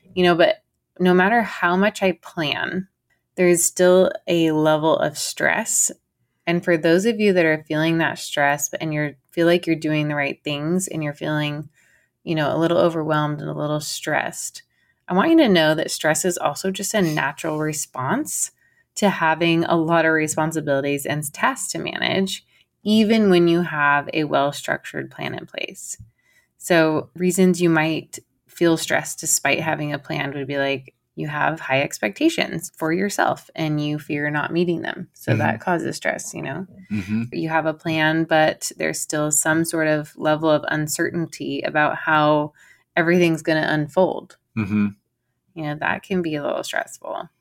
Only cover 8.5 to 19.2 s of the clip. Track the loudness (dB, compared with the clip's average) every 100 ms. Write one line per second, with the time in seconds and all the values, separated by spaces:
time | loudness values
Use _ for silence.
8.5 | 0 -4 -6 -4 -2 -4 -6 _ 0 2
9.5 | 2 0 -2 0 -2 -2 -2 -4 -4 -8
10.5 | -6 -2 -2 -4 -6 -6 -6 -4 -2 -2
11.5 | -6 -12 _ _ _ _ _ -4 -2 0
12.5 | 0 2 4 2 0 -2 0 0 -2 -6
13.5 | -6 -4 -4 -6 -8 -4 -4 -4 -8 -12
14.5 | -14 -20 _ _ _ -4 0 4 6 6
15.5 | 6 4 2 -2 -2 0 0 -2 -2 -4
16.5 | -4 -6 -6 -4 0 0 0 -2 -4 -6
17.5 | -4 -4 -4 -8 -6 -4 -2 -4 -6 -8
18.5 | -10 _ _ _ -2 0 2